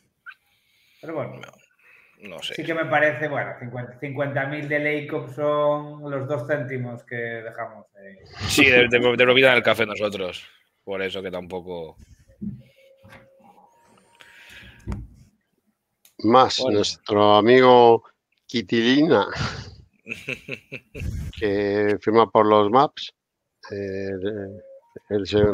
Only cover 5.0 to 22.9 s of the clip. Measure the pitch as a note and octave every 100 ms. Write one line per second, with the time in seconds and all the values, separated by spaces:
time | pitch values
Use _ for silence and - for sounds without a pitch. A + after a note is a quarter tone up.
5 | C#3+ D3+ C3+ - D3 D3 D3 D3 D3 D3
6 | D3 C#3 C3 C#3+ - D3 B2+ B2+ B2 A#2+
7 | - A#2+ A#2 A#2 A2+ A2+ A2 G#2+ - G2+
8 | G2 - - - F#2+ - C3+ B2 B2 A#2+
9 | B2 A#2+ B2+ B2+ C3+ A#2+ A#2 A2 G#2+ G2+
10 | G#2 G2 F2+ F2 - _ _ _ - F#2+
11 | F#2+ F#2+ F#2+ F2+ F2 F#2 F2 F2 D#2+ -
12 | - _ _ _ - - - _ _ _
13 | - - _ _ _ _ _ _ _ _
14 | _ - - - - - - - - -
15 | - _ _ _ _ _ _ _ _ _
16 | _ - G#2+ B2 A#2 - B2+ G#2 G2 -
17 | - G#2 G#2 G#2 G#2+ B2+ B2+ B2 A#2+ A2+
18 | - _ _ _ - A#2+ F#2+ A#2 A#2 C#3
19 | D#3+ A#2 G2 - - - - - _ _
20 | - - - B2 - B2 _ B2+ _ C#3+
21 | - - - - G#2+ G2+ G2+ G2+ G#2 G2+
22 | - A2 A2 A#2 G#2+ G#2+ G2+ B2 D3+